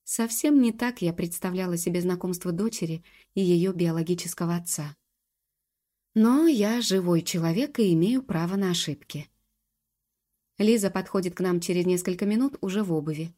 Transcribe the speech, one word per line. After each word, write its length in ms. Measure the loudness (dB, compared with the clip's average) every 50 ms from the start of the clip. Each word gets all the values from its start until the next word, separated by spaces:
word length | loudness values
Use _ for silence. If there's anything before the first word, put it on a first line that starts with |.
| _
Совсем 580 | -8 -4 -4 -2 -2 -2 0 2 4 6 6
не 120 | 6 4 2
так 280 | 0 -4 -4 -2 -2
я 120 | -2 -2 -2
представляла 640 | -2 -6 -6 -6 -6 -6 -4 -4 -2 -2 -2 -2
себе 240 | -2 -2 -2 -2 0
знакомство 500 | 0 0 -2 -2 -2 -6 -6 -4 -4 -4
дочери 520 | -2 -2 -2 -4 -2 -4 -6 -6 -6 -8 _ _ _ _ _ _ -2
и 60 | 0
ее 300 | 2 4 4 4 4 2
биологического 840 | 0 0 0 0 0 -2 -2 -2 -2 -4 -4 -10 -6 -4 -4 -2 -2
отца. 420 | -4 -4 -6 -6 -6 -6 -10 -12 _ _ _ _ _ _ _ _ _ _ _ _ _ _ _ _ _ _ _ _ _ _ _ 2
Но 320 | 4 6 6 6 6 6
я 360 | 4 4 4 2 2 0 -2
живой 400 | 0 0 0 0 2 2 2 2
человек 580 | 0 -2 -4 -2 0 0 0 0 -2 -2 0 0
и 140 | 2 4 4
имею 280 | 4 4 2 2 -2
право 340 | -2 -2 -4 -2 -2 -2 -2
на 160 | -2 0 0
ошибки. 580 | -2 -2 -4 -6 -8 -10 -12 _ -12 -12 -12 _ _ _ _ _ _ _ _ _ _ _ _ _ _ _ _ _ _ _ _ _ _ _ _ _ _
Лиза 340 | 0 4 4 4 4 2 0
подходит 440 | -2 -4 -8 -2 -4 -2 -2 -2 -4
к 40 | -2
нам 200 | -2 0 0 -2
через 260 | 0 0 0 0 2
несколько 400 | 2 0 0 0 -4 -4 -2 -2
минут 320 | 0 0 0 0 -2 -2 -4
уже 220 | -6 -4 -2 -2 -2
в 80 | 0
обуви. 420 | -2 -2 -2 -4 -6 -6 -8 -10 -12